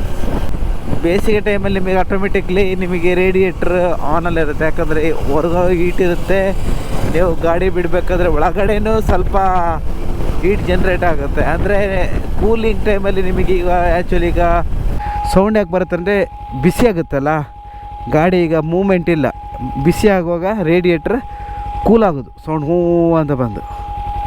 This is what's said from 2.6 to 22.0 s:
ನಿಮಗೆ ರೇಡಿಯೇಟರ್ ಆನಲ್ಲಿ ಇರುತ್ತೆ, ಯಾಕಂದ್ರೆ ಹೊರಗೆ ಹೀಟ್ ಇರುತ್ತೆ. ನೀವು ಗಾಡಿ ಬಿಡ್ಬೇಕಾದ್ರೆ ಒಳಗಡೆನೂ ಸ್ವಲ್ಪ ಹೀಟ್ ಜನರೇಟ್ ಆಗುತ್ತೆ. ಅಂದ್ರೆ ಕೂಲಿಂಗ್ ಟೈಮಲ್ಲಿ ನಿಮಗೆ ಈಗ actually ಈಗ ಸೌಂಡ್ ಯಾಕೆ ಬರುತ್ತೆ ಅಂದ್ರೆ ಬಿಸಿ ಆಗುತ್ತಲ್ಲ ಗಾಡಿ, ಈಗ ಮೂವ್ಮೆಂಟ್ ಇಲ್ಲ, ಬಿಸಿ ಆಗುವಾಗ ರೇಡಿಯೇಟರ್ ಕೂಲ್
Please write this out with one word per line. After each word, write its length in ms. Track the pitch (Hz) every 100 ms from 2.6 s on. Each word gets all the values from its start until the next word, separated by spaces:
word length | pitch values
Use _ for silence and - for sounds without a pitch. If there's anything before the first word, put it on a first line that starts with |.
| 202
ನಿಮಗೆ 400 | 185 185 180 170
ರೇಡಿಯೇಟರ್ 880 | 175 185 185 190 - 175 180 175 165
ಆನಲ್ಲಿ 400 | 156 160 170 165
ಇರುತ್ತೆ, 240 | 156 147
ಯಾಕಂದ್ರೆ 460 | 156 165 160 156 160
ಹೊರಗೆ 760 | 151 - 160 175 175 180 180
ಹೀಟ್ 160 | 175 175
ಇರುತ್ತೆ. 520 | 185 175 - 190 190 202 - - - - -
ನೀವು 200 | - 180
ಗಾಡಿ 360 | 156 165 170 185
ಬಿಡ್ಬೇಕಾದ್ರೆ 580 | 175 170 180 165 180 180
ಒಳಗಡೆನೂ 720 | 156 165 170 202 208 214 220
ಸ್ವಲ್ಪ 360 | 208 190 - 202 190 185 170 160 - - - - - -
ಹೀಟ್ 200 | 170 214 -
ಜನರೇಟ್ 380 | 180 190 180
ಆಗುತ್ತೆ. 400 | 180 151 139 -
ಅಂದ್ರೆ 640 | 131 170 185 202 202 190 170 151 - -
ಕೂಲಿಂಗ್ 440 | 196 226 220 196
ಟೈಮಲ್ಲಿ 380 | 214 202 196 190
ನಿಮಗೆ 320 | 185 180 185
ಈಗ 140 | 185 175 180 175 170
actually 260 | 175 175 170
ಈಗ 140 | 165 170 170 160 - - - - - -
ಸೌಂಡ್ 240 | 185 202 220
ಯಾಕೆ 120 | 190
ಬರುತ್ತೆ 260 | 180 175 175
ಅಂದ್ರೆ 280 | 175 202 180 - - 131
ಬಿಸಿ 240 | 151 - 240
ಆಗುತ್ತಲ್ಲ 420 | 175 156 143 139 156 143 - - - - - 123
ಗಾಡಿ, 340 | 151 170 180
ಈಗ 120 | 170 160
ಮೂವ್ಮೆಂಟ್ 540 | 156 170 196 185 170
ಇಲ್ಲ, 160 | 165 127 - - - - -
ಬಿಸಿ 240 | 139 175 208
ಆಗುವಾಗ 380 | 190 170 175 185 220
ರೇಡಿಯೇಟರ್ 580 | 160 175 180 165 175 226 - - - - - -
ಕೂಲ್ 180 | - 226